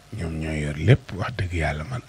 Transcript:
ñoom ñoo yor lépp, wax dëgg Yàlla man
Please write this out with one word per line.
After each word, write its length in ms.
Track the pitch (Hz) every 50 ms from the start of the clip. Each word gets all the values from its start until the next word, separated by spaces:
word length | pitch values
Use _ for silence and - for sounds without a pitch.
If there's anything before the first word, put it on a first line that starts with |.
| - - 110
ñoom 220 | - 85 82 80 78
ñoo 160 | 80 78 78
yor 200 | 78 73 73 73
lépp, 360 | 76 85 101 120 - - - -
wax 200 | 87 - - -
dëgg 160 | - 95 85 90
Yàlla 300 | 82 78 76 73 76 78
man 180 | 127 127 120 -